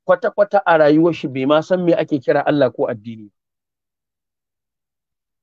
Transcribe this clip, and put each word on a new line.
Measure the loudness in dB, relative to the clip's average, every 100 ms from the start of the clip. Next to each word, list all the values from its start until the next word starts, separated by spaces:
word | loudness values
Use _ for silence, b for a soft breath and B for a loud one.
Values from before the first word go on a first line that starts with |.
| -2
Kwata-kwata | -2 -2 -2 0 0 2
a | 4
rayuwar | 4 4 2
shi | -2 -6
bai | -6 0
ma | 0
san | 0 -2
me | 0
ake | 0 -2 -4
kira | -2 -2 0
Allah | 0 0
ko | -2 -6
addini. | -6 -12 -16 -18 _ _ _ _ _ _ _ _ _ _ _ _ _ _ _ _ _ _ _ _ _